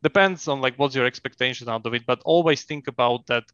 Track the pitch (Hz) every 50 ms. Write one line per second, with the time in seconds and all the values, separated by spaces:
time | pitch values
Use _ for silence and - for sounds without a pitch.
0 | - 147 - 202 196 190 185 160 - 156 139 139 131 131 123 127 143 139 131 135
1 | 123 123 - - - 127 - _ 127 127 123 - 120 117 113 113 110 117 117 120
2 | 120 - 127 - - - 160 175 170 165 147 - - - 156 147 135 - 127 -
3 | 123 120 120 120 - - 120 120 113 _